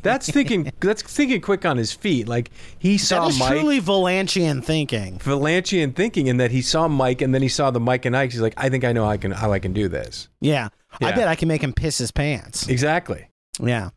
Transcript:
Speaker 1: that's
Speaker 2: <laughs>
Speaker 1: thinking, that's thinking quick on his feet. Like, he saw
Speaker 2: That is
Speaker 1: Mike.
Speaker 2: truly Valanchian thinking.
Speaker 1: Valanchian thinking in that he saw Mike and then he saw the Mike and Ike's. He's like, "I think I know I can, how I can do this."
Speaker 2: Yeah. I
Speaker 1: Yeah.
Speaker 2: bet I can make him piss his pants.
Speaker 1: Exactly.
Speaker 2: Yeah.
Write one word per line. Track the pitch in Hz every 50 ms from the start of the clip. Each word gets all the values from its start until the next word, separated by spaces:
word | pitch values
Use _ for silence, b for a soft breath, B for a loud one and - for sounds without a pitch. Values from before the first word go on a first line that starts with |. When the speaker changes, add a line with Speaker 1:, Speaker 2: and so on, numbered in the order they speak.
| -
Speaker 1:
that's | 190 240 269 - -
Speaker 2:
<laughs> |
Speaker 1:
thinking, | - 285 277 - 240 185 151 - - -
that's | - 190 214 208
thinking | - - - - 294 254 254 196
quick | - - 202 190 -
on | 175 143 123
his | 113 107
feet. | - - - 208 170 127 107 110
Like, | 120 120 120 - B B B B B B
he | - 180 202 202
saw | - - 190 175 170
Speaker 2:
That | 165
is | 151 131
Speaker 1:
Mike. | 127 127
Speaker 2:
truly | 269 - 311 302 285 269
Valanchian | 185 165 202 196 185 180 180 190 196 - - 196 175 160 147 131 120
thinking. | - 160 160 147 131 - 110 101 92 92 95
Speaker 1:
Valanchian | - 135 139 139 139 151 165 185 185 - 196 180 156 139 127
thinking | - 185 226 - - 143 131
in | 123 123
that | 127 120
he | 117 131
saw | 127 - - 160 165 165
Mike | 151 139 131 127 127 127 147
and | 131 131
then | 131
he | 135 127
saw | - - 147 135
the | 127 120
Mike | 117 123 127 127 -
and | 127 120
Ike's. | 123 135 127 120
He's | 117
like, | 110 113 -
"I | - 139 135
think | 127 131 123
I | 123 117
know | 117 110 104
I | 107 101
can, | - 98
how | 98 90 110 107
I | 101 98
can | 82 92 92
do | 104 107 95
this." | 85 69 55 53 - - - - _ _
Speaker 2:
Yeah. | - 143 156 139 117 104 B B B B B B
I | - 151
Speaker 1:
Yeah. | 196
Speaker 2:
bet | 240 226 180
I | 165
can | - 180 165
make | 160 151 -
him | 139 120
piss | - - 120 - -
his | 123 113
pants. | - - 143 147 147 110 - - - - - -
Speaker 1:
Exactly. | 135 123 135 147 156 175 175 - 101 - - - _ _ _ _ _ -
Speaker 2:
Yeah. | - 120 123 117 98 90 -